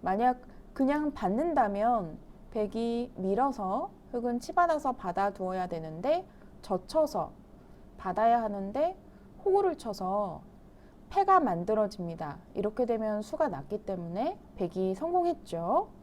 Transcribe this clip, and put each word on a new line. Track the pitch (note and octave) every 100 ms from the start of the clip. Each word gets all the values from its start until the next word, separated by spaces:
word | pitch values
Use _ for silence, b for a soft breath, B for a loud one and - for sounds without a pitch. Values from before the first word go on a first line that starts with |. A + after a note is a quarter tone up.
만약 | F3+ G3 B3 B3 - B B
그냥 | - C4+ D4 D4+
받는다면 | C#4 G3 G#3+ E4 D4 A3 G3+ A3 A#3+ E3+ D#3+ - - -
백이 | A3+ G#3 G#3+ A#3 A#3 A#3+ -
밀어서 | F#3 G3+ C4+ C4 F#3+ G#3 F4 - -
흙은 | B3 A#3+ A#3+
치받아서 | - E4 F4 D4+ C4+
받아두어야 | A#3+ F#3+ F3 G3+ G3 F#3 F#3 F3+
되는데 | E3+ D#3+ D#3 A3+ E4 F#4 B B -
젖혀서 | - F#3 - D#4 D4+ G3+ D#3 - - - B B B -
받아야 | F#3 F3+ A3+ A#3
하는데 | A3+ G3+ G3 A3+ D#4+ F#4 B B B -
호구를 | - F#4+ G4 D#4
쳐서 | A#3 G3 F#3 G3+ G3+ D3 - - - B B B -
패가 | F#4+ F#4+ F#4+
만들어집니다. | C#4 E3+ F3 A3 G#3 - E3+ E3 D#3 D#3+ -
이렇게 | - G#3 G#3+ A#3+
되면 | A3+ A3 G#3+
수가 | G#3+ D#4 D#4
났기 | F3+ C#3 G#3 -
때문에 | F#3 E3+ F3 C4+ G4+ - -
백이 | F3 F#3 F#3+
성공했죠. | F#3+ E4 F4+ F4 E4+ - E3+ E3+ C4+ G#4+ -